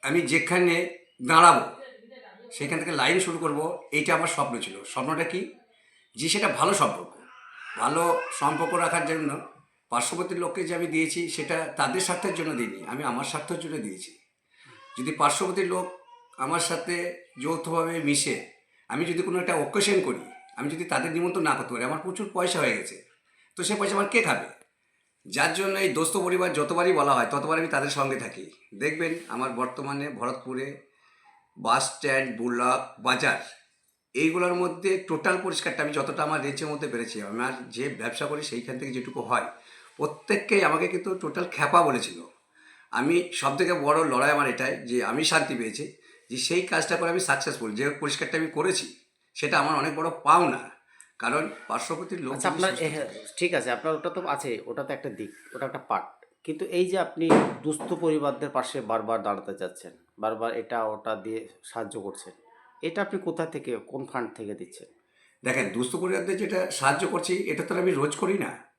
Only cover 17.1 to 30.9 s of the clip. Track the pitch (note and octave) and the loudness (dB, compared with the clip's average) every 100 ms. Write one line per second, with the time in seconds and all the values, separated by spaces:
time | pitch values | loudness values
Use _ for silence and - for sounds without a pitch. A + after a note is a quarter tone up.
17.1 | F3 - - C#3 E3 E3 E3 E3 E3 D3 | -8 -16 -8 -2 -2 0 0 0 0 2
18.1 | C#3+ - - - - _ _ _ A#2+ E3 | 2 2 -2 -6 -20 _ _ _ -2 0
19.1 | E3+ F#3+ F3+ F3 E3 C#3+ G#3 G3+ F#3 C#3+ | 0 0 0 0 0 0 2 4 4 2
20.1 | G#2 - - - - C#3+ D#3+ F3 C#3 E3 | -4 -8 -20 -18 -8 -6 -4 -2 -2 0
21.1 | D#3+ F3 F#3 D#3 C3 B2+ A#2+ B2+ D#3 F3 | 0 0 2 2 0 -2 -4 -2 -4 -6
22.1 | F#3 G3+ F#3 F3 F3 C3+ G#2+ F#2 F#2 - | -6 -4 0 0 2 2 0 -6 -14 -20
23.1 | _ _ _ _ - F3 G#3 G3+ G3 G3 | _ _ _ _ -6 -2 0 0 0 2
24.1 | A#3 F#3 A2 - - _ _ _ _ _ | 2 2 0 -2 -14 _ _ _ _ _
25.1 | _ - C#3 D#3+ F#3 G3 G3 F#3+ C#3+ E3 | _ -8 0 2 2 0 2 2 2 0
26.1 | G3 F3+ F3+ F3+ D3+ D3 E3+ F3+ E3 C#3+ | 0 2 2 2 2 0 2 4 4 6
27.1 | C3 A2+ C#3+ D3+ D#3+ E3 C#3+ C#3+ C#3+ C3+ | 4 4 0 0 0 2 0 0 0 0
28.1 | C3 A2+ F#2+ F#2+ - _ G2 D3 D#3 E3 | -2 -6 -10 -16 -18 _ -4 -4 0 -4
29.1 | E3+ - A2+ C3 A#2 B2+ - C#3 C#3 D3 | -4 -6 -4 -4 -2 -4 -4 -6 -6 -6
30.1 | A#2 B2 B2+ C3 B2+ C3+ C#3+ _ | -4 -4 -4 -6 -6 -6 -10 _